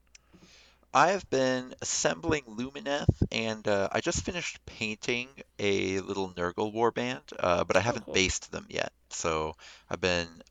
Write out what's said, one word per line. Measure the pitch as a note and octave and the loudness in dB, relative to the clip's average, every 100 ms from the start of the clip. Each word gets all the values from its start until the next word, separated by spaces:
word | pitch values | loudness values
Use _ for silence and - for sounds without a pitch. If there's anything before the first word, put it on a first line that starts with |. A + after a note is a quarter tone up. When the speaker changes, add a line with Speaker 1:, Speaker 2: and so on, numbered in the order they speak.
| _ - _ - - - - _ _ | _ -20 _ -20 -20 -20 -20 _ _
Speaker 1:
I | C3 D#3+ | 6 6
have | G3 - | 4 0
been | C3+ C3 B2+ B2+ - | 2 2 2 -4 -10
assembling | - - D3+ E3 D#3+ D3+ A2+ | -4 0 0 0 0 0 -2
Lumineth, | G#2+ B2+ C#3+ C#3 C#3+ E3+ - - | -6 -6 -6 -2 2 2 2 -2
and, | A2+ A2+ A2 G#2+ | 0 -2 -2 0
uh, | G2+ F#2+ | 2 2
I | G#2+ | 0
just | E3+ - - | 0 -2 -4
finished | F3 - - - | -6 -8 -10 -16
painting | - A2 G#2+ - B2 C3 C#3 - - | -8 -6 -4 -4 -4 -4 -16 -20 -2
a | G2+ G2 F#2+ F#2+ | 2 2 2 -2
little | F#2+ G2 F#2+ | -2 -4 -4
Nurgle | F2 F2 F2 G#2+ | -2 -2 0 -2
warband, | G#2+ A#2 A#2 B2 C#3 - - | 2 2 2 -4 -6 -10 -2
uh, | F2+ F2 | 2 2
but | F2 F#2 | 4 2
I | G#2 | 2
Speaker 2:
Oh, | - | -2
Speaker 1:
haven't | - | 0
Speaker 2:
cool. | |
Speaker 1:
based | F#2+ F#2 - - | 2 2 0 -6
them | E2 E2 | -12 -8
yet. | - - _ _ | -6 -6 _ _
So | - E2+ D#2+ D#2 - - - _ | -4 -2 0 -2 -8 -20 -20 _
I've | F2+ | -2
been, | F2+ F2 E2+ E2 - | 0 0 -2 -10 -10